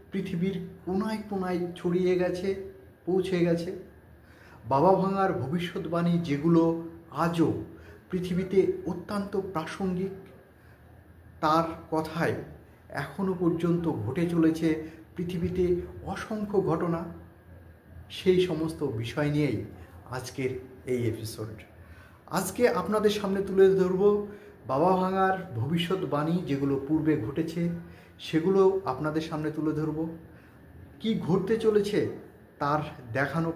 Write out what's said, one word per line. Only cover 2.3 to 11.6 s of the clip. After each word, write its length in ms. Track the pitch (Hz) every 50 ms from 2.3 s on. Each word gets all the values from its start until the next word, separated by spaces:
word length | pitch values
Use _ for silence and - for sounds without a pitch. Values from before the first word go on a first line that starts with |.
| 170 180 185 196 196 - - - - - - - - - -
পৌঁছে 320 | 170 180 190 180 185 185 175
গেছে। 360 | 170 175 165 165 - 180 196 - - - - - - - - - - - - - - - - - - 113
বাবা 240 | 131 139 156 185 190
ভাঙার 380 | 185 185 190 196 196 190 185
ভবিষ্যৎবাণী 840 | - 120 123 135 160 175 170 - - 185 165 160 165 170 170 175 170 170
যেগুলো 720 | - 135 143 143 147 170 170 165 165 165 165 - - - - - - -
আজও 540 | 127 139 165 170 170 165 156 127 104 104 - - - - - - - - - -
পৃথিবীতে 640 | - 180 175 175 175 175 190 - 202 190 175 - - - -
অত্যন্ত 540 | 160 175 170 - - 214 202 196 - - 190
প্রাসঙ্গিক, 680 | 190 - - 160 160 - - - 196 185 180 175 190 190 - - - - - - - - - - - - - - - - - - - - - - - - - -
তার 240 | - 156 156 165